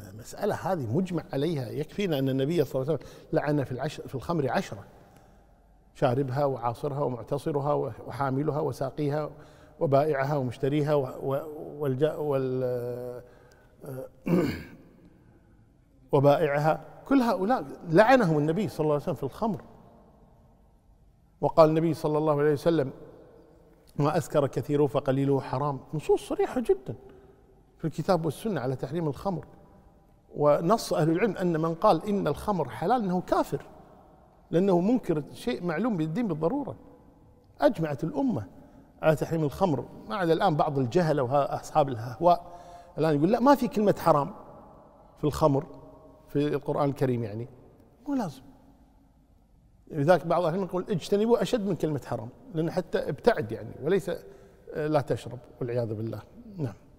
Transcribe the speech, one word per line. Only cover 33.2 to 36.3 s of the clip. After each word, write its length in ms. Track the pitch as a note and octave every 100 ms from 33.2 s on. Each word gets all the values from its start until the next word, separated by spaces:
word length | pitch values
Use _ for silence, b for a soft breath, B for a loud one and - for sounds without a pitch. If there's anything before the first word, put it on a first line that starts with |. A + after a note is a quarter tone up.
كافر، 440 | - E4+ C#4+ C#3+ - - - - - - - - -
لأنه 280 | D#3+ G3 F3
منكر 440 | F#3+ B3+ - D#3 C#3+
شيء 300 | - - B3
معلوم 340 | F3 D#3+ A#3+ F#3+
بالدين 300 | D#3+ E3+
بالضرورة. 480 | A#3